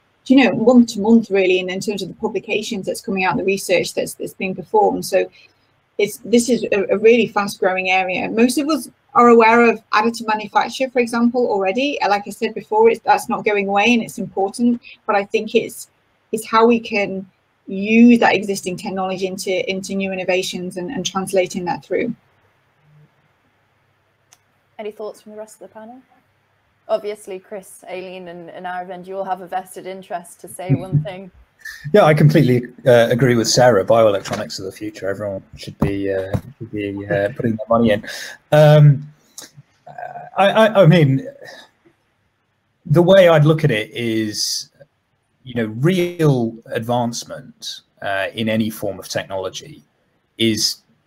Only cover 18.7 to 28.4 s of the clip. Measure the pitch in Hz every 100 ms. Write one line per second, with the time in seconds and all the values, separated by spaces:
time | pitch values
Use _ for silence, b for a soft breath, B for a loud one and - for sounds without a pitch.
18.7 | 180 208 190 190 185 190 190 - 185 -
19.7 | 190 190 196 190 185 185 185 190 185 180
20.7 | 180 175 185 175 196 190 190 185 190 175
21.7 | - - 175 - - _ _ _ _ _
22.7 | _ 151 151 151 _ _ _ _ _ _
23.7 | _ _ _ _ _ _ _ _ _ _
24.7 | - 214 214 208 - 214 214 220 - 190
25.7 | 220 220 262 _ _ _ _ _ _ _
26.7 | _ - 208 202 208 - 190 - 208 185
27.7 | - - 185 185 185 175 175